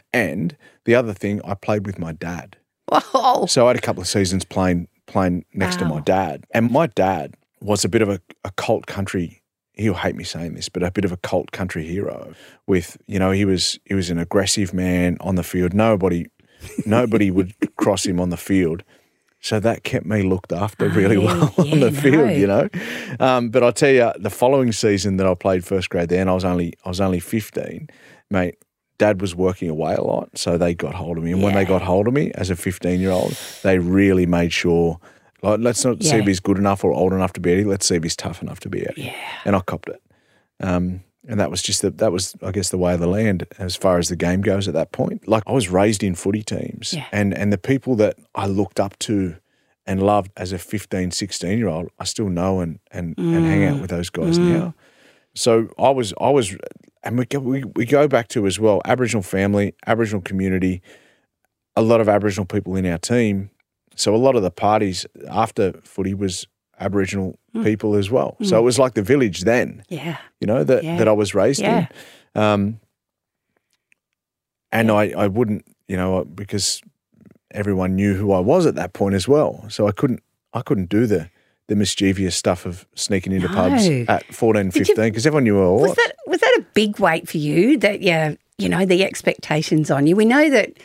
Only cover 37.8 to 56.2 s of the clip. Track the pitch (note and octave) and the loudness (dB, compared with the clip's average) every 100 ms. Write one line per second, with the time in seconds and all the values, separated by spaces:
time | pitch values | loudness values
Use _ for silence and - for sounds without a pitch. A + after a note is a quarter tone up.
37.8 | - F2+ D#2+ - D#2+ E2+ D#2 F2+ - - | 0 -2 -2 -6 -8 -10 -12 -12 -10 -8
38.8 | - - B2+ - - - - F#2+ - D#2+ | -8 -8 -12 -12 -14 -6 0 0 -2 -8
39.8 | - - _ _ _ _ _ - F#2+ F2+ | -10 -16 _ _ _ _ _ -8 -2 -2
40.8 | F2+ F#2 - _ - G#2 E2 F#2 - - | -2 -6 -12 _ -6 -4 -2 -4 -4 -2
41.8 | G2 - A2 F2+ F#2+ - G2 G2 F2+ F#2 | -2 0 0 0 -4 -8 -8 -4 -4 0
42.8 | F2 F2 F2 G2+ A2 F2+ E2 - F#2 - | 0 0 0 0 0 -2 -6 -10 -10 -2
43.8 | F#2+ F2 E2 E2+ E2+ F#2 G#2 G2 G2 D#2+ | 0 2 0 -2 -2 0 0 0 0 -2
44.8 | D#2+ - - - - A2 G2 B2+ F#2 F#2 | -4 -4 -4 -4 -2 -2 0 -2 0 2
45.8 | G#2 G#2 G2+ E2+ F#2+ G#2+ A2 - - - | 2 2 -2 -2 -2 -4 -4 -8 -8 -10
46.8 | - E3 - G#2 G2+ F2+ G#2 G2 - C3+ | -10 -8 -6 -2 0 0 0 0 0 -2
47.8 | B2+ A2+ G2+ - _ - G2 G2 F#2+ - | 0 2 2 -2 _ -6 -2 0 -2 -2
48.8 | G2 - - G#2 F2+ E2+ _ _ _ _ | -4 -6 -4 -2 -2 -6 _ _ _ _
49.8 | - F#2+ G2 G#2 F#2+ - F#2 F#2 - G#2+ | -6 0 2 2 0 -8 -10 -10 -8 -10
50.8 | - F#2+ F2+ - G2+ - F2 A2+ G#2 D#2+ | -6 -4 -4 -4 -8 -6 -4 -2 -2 -4
51.8 | F2 - F#2 - G#2 F2 F#2+ F#2+ E2+ D#2 | -8 -10 -10 -6 -4 -2 0 0 -4 -8
52.8 | _ F2+ E2+ D2+ E3+ E3 E3 D#3 D3 C#3+ | _ -10 -8 -4 0 2 2 2 2 -2
53.8 | F#2+ - F3 E3+ E3 E3+ F3 E3 F3 - | -4 -6 -6 -4 0 2 2 2 -2 -10
54.8 | _ _ _ _ _ - A#2+ A2+ A2+ - | _ _ _ _ _ -2 2 2 0 0
55.8 | B2+ C3+ G#2 - | 2 2 -2 -2